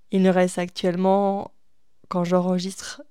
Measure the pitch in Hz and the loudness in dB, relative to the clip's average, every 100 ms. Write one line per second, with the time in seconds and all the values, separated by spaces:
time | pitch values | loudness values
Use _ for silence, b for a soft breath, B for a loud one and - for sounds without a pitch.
0 | - 190 190 180 180 - 180 - 185 175 | -4 2 4 4 2 0 -8 -4 -2 0
1 | 185 196 196 196 - - - - - - | 2 2 2 -2 -8 -16 -20 -20 -20 -20
2 | - 185 175 180 180 185 185 190 - - | -8 -4 0 0 2 -2 -4 -10 -14 -16
3 | - | -20